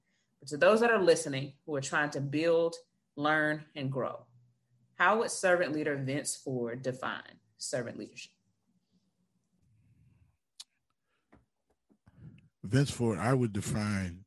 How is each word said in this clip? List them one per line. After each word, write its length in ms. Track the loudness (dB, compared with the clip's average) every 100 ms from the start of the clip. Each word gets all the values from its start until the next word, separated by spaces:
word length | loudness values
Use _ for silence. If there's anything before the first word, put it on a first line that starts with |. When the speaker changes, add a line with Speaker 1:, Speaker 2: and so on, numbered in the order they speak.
| _ _ _ _
Speaker 1:
But 80 | -8
to 80 | 2
those 240 | 6 6
that 100 | 4
are 120 | 4
listening, 500 | 6 4 4 -4 -6 -12 -6
who 80 | -6
are 40 |
trying 300 | -2 -2 0
to 100 | -2
build, 540 | -4 0 2 4 2 -2 -18 _ _ -4
learn, 480 | 0 2 2 -2 -8 -8
and 140 | -6
grow, 340 | -4 -4 -6 -16 _ _ _ _ _ _ 0
how 220 | 2 4
would 120 | 0
servant 420 | 0 2 4 2
leader 240 | -2 -2 -2
Vince 380 | -2 -4 -4 -8
Ford 460 | -6 -4 -4 -6
define 560 | -6 -6 -6 -8 -12 -20 _ -14
servant 380 | -6 -6 -6 -10
leadership? 320 | -14 -14 -20 _ _ _ _ _ _ _ _ _ _ _ _ _ _ _ _ _ _ _ _ _ _ -20 -20 _ _ _ _ _ _ _ _ _ _ _ _ _ _ -20 -20 -20 _ _
Speaker 2:
Vince 260 | 0 2 2
Ford, 280 | 0 -2 0
I 160 | 2
would 180 | 2 2
define 720 | -2 -4 -2 -2 -2 -4 -8